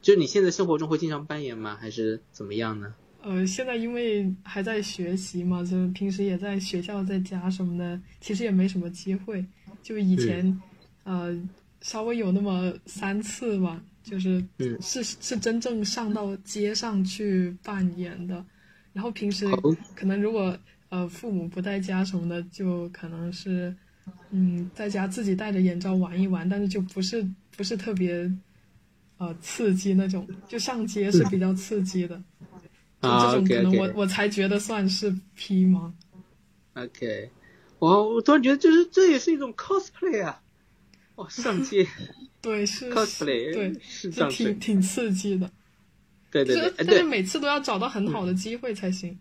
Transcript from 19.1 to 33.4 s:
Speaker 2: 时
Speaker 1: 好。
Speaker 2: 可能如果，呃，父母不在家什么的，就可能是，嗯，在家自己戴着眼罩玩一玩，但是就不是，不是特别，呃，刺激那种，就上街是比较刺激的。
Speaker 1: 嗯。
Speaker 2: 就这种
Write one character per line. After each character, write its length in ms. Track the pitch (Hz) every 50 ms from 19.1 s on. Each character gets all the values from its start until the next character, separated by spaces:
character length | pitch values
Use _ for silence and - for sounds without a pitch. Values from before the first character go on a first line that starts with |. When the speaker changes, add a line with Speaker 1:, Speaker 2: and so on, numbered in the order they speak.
| 226 - 208 202
Speaker 2:
时 160 | 202 190 202
Speaker 1:
好。 100 | 202 190 - - 147 165 - - - -
Speaker 2:
可 100 | - 196
能 160 | 190 190 202
如 100 | 202 214
果， 240 | 226 214 196 185 180 - - _ _ _ _ _
呃， 180 | - 180 180 175
父 220 | 175 - - 233
母 160 | 202 180 165
不 120 | 170 - 185
在 200 | 180 202 202 196
家 260 | 185 190 190 185 190
什 100 | 190 190
么 140 | 175 170 170
的， 140 | 170 175 170 175
就 360 | - - 196 185 180 175 175 175
可 180 | 175 - -
能 260 | 165 165 165 170 175 180
是， 420 | 180 - 190 185 180 180 180 180 - _ _ _ _ _ - - - - -
嗯， 400 | 208 190 185 180 175 175 175 180 -
在 120 | - 214
家 200 | 208 196 196 190
自 180 | 190 185 247 226
己 100 | 196 185
戴 160 | 185 214 214
着 80 | 202 185
眼 200 | 185 180 175 175
罩 160 | 180 190 185
玩 240 | 185 180 170 175 180
一 80 | 190
玩， 200 | 190 180 170 165
但 140 | 180 196 202
是 60 | 202
就 120 | 196 185 208
不 220 | 185 185 - 190
是， 260 | 185 185 - 233 202 185 185 - _ _ -
不 60 | - 202
是 120 | 190 233
特 180 | 190 185 226 208
别， 380 | 185 185 175 175 175 175 180 185 185 - _ _ _ _ _ _ - _ _ _ _ _ _ _
呃， 180 | _ 180 170 165 -
刺 320 | - - - - 240 208 185
激 200 | 185 196 196 190
那 140 | 185 190
种， 200 | 190 190 185 - - - - -
就 100 | - -
上 280 | 233 - - 254 233 220
街 240 | - - 208 196 196
是 120 | 190 175 156
比 140 | 190 196 185
较 140 | 185 185 190
刺 280 | 190 - - 220 208 185
激 240 | 185 185 185 175
的。 80 | 170 170
Speaker 1:
嗯。 80 | 185 185 _ _ _ - - - - - - _ _ _ _ _ _
Speaker 2:
就 80 | - 127
这 260 | 120 120 120 120 123
种 100 | 160